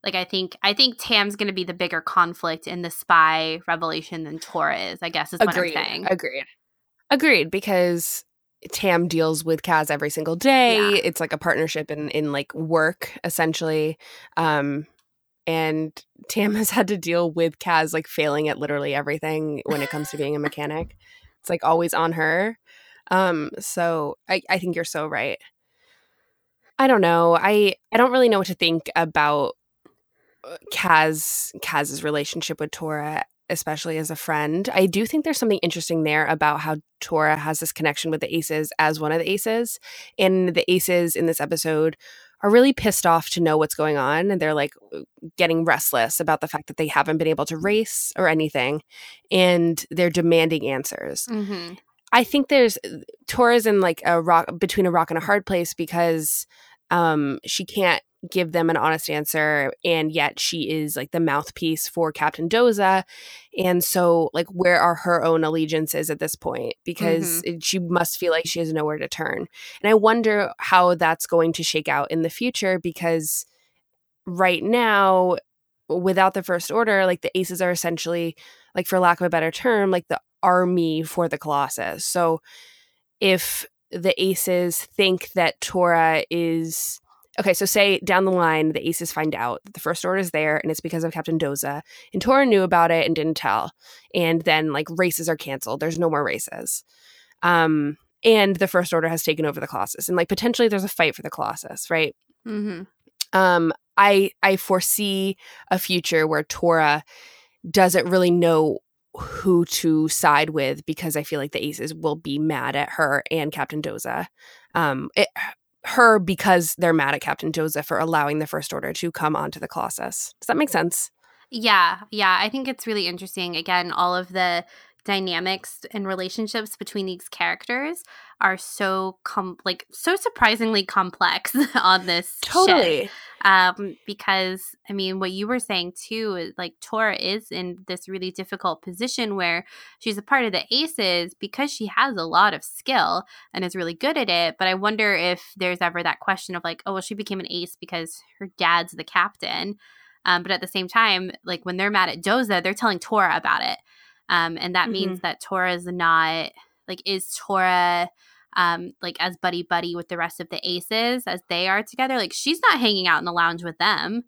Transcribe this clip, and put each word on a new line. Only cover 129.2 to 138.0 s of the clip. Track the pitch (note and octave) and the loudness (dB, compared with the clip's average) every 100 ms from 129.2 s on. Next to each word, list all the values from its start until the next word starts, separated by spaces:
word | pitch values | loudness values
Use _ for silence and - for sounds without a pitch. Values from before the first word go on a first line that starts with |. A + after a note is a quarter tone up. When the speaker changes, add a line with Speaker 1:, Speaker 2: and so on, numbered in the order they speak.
Speaker 1:
com-, | - - F#3 E3 F#3+ | -6 -6 -6 -6 -6
like, | F3+ - | -6 -12
so | - - G4 | -6 -2 -2
surprisingly | A#4 - A3+ A3+ A3+ G#3 F#3+ | -4 0 2 2 0 0 0
complex | G3+ F3+ - F3 F#3 - B3+ C#4 | -2 -2 0 0 0 -2 0 0
<laughs> | A#3+ | 2
on | F#3 F#3 F3+ | 4 4 2
this | E3+ F3+ - | -2 -4 -10
ship. | - | 0
Speaker 2:
Totally. | F4+ F#4 D4+ F3+ D3 G3 - - - | 4 6 6 4 0 -4 -10 -20 0
Speaker 1:
Um, | G3 F#3+ F#3 F3+ G3+ - - | 4 6 6 2 -10 -10 -12
because, | G3+ - F#3+ F#3 F#3 - - - | -6 -2 0 0 -4 -12 -16 -10
I | |
mean, | G3 F#3 F#3+ | -6 -4 -4
what | F#3+ | -4
you | F#3+ G#3 | -4 -4
were | B3 | -4
saying | - F#3+ F3 - | -2 -4 -4 -12
too | - A3 A3 F#3 | -10 -6 -4 -6
is, | E3 - | -8 -10
like, | F3 _ | -12 _
Tora | - A3 A3 - | -8 -2 -2 -2
is | F#3 G#3 G#3+ | -4 -4 -6
in | F#3 F3+ F3+ F#3+ | -8 -8 -10 -12
this | F3+ | -12